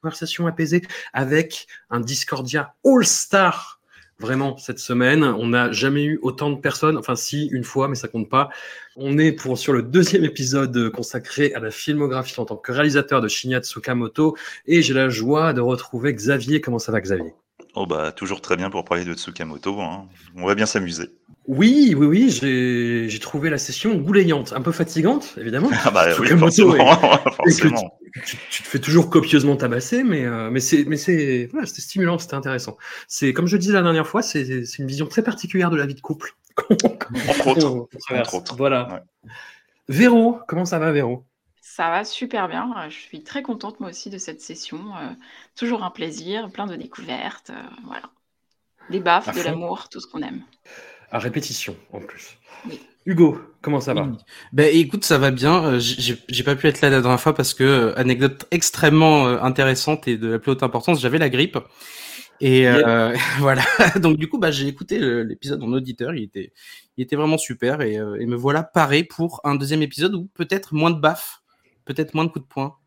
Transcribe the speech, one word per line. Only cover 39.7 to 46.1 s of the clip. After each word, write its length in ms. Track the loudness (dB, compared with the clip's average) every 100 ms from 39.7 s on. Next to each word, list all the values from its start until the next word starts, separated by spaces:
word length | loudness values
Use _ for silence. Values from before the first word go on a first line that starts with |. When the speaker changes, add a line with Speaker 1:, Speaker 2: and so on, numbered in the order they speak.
| _ -6
Speaker 1:
Véro, 500 | 4 6 6 4 0 -6
comment 160 | -6
ça 160 | -2 -2
va, 100 | 0
Véro ? 340 | 0 0 -4 _ _ _ _
Speaker 3:
Ça 260 | _ -6 -2
va 140 | -2
super 440 | -4 -8 -6 -4 -4
bien. 240 | -6 -8 -8
Euh, 120 | -12
je 60 | -16
suis 240 | -18 -20
très 200 | -12 -12
contente, 380 | -8 -10 -10 -12
moi 100 | -14
aussi, 200 | -14 -16
de 80 | -14
cette 220 | -14 -16
session. 380 | -18 -16 -14 -14 -14 -14
Euh, 100 | -14 -16 -20 -20 _ -8
toujours 260 | -6 -4
un 80 | -6
plaisir, 600 | -8 -10